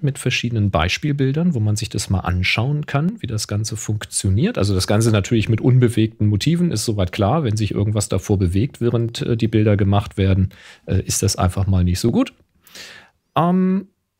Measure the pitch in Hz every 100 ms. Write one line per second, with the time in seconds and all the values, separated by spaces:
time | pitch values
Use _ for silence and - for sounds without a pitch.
0 | 143 - 127 - 120 117 101 151 185 -
1 | 147 143 135 147 175 127 107 107 - 110
2 | - 95 85 90 92 - 127 147 143 143
3 | 175 233 120 107 - 104 107 - - 104
4 | - - 98 101 196 240 104 92 - 104
5 | 117 107 - 117 110 110 123 123 117 110
6 | 113 - 107 104 147 170 175 107 - 101
7 | 90 - 98 160 117 107 107 - 104 107
8 | - 101 - 98 87 98 135 - 120 120
9 | 117 - - 113 113 110 107 104 98 101
10 | - - 95 95 95 - - - - 95
11 | - - 101 - 92 98 95 92 90 87
12 | 120 208 - - _ _ _ - - -
13 | - _ _ 143 170 185 185 190 190 _
14 | _